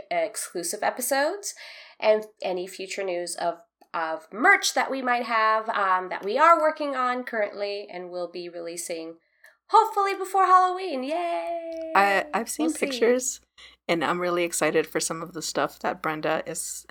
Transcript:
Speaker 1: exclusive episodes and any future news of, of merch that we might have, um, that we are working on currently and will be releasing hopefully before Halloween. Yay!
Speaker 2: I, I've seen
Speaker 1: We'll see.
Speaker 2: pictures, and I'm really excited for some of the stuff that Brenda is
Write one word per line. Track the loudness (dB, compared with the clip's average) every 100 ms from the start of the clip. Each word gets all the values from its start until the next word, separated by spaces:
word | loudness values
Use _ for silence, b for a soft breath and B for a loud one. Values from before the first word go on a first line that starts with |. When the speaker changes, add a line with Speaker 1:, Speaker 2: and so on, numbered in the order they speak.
| -4
Speaker 1:
exclusive | -2 -2 -4 -8 -6 -6 -2
episodes | -2 -2 0 0 0 -2 -8 -12 B B B B
and | 4 4 2 _
any | -6 -4 -6
future | -10 -10 -6
news | -4 -4 -4 -4
of, | -4 -4 _ _ _
of | -6 -4 -6 -8
merch | 2 4 4 4
that | 0 0
we | -2
might | -2 -2 0
have, | 2 2 2 0
um, | 0 2 0 0
that | -6 -2
we | 4
are | 6 6
working | 4 0 -4 -2
on | -2 -2
currently | -4 -4 -4 -4 -6 -6 -10
and | -12 -10
will | -8 -8
be | -8 -12
releasing | -10 -10 -10 -8 -8 -10 -14 b b b b 4
hopefully | 6 6 2 0 -2
before | 0 4 6
Halloween. | 8 6 2 -4 -4
Yay! | -4 -4 -2 -4 -4 -6 -6 -8 0 4
Speaker 2:
I, | 4 4 0
I've | -2 -4
seen | -2 -2
Speaker 1:
We'll | 0
see. | -2
Speaker 2:
pictures, | 2 2 2 0 -8 _ -20 B B -2
and | 0
I'm | 2 0
really | 0 0 0
excited | 2 2 2 0
for | 0
some | -2 -4
of | -10
the | -10
stuff | -6 -2 -2 -2
that | -6 -4
Brenda | -4 -2 0 -2 -2
is | -8 -8 -10 -8